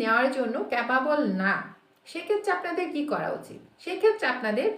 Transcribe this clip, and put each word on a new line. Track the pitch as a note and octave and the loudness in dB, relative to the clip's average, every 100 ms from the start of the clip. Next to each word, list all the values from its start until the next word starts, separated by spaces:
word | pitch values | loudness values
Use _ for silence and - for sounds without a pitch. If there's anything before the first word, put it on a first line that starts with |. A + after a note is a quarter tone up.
নেওয়ার | A3 A3+ C4 C4 | 2 4 2 0
জন্য | A3+ C4+ G#4 | -2 -2 -2
ক্যাপাবল | A#3+ A#3 C4 D4 D4 A3+ F#3+ | -2 2 2 2 2 2 2
না, | F#3+ - - - _ _ - | 0 0 -4 -16 _ _ -14
সেক্ষেত্রে | E4 - G#4 G4+ F4+ | -8 -2 0 0 -2
আপনাদের | F4 E4+ F4 | -2 -2 -2
কি | D4 D4 | -2 -2
করা | F3 E3+ F3 | -2 -2 -6
উচিত? | - - - _ | -10 -18 -20 _
সেক্ষেত্রে | E4+ F#4+ A4 G#4+ C4+ | -8 2 4 4 0
আপনাদের | - G#3+ G#3+ G#4+ | 0 0 0 0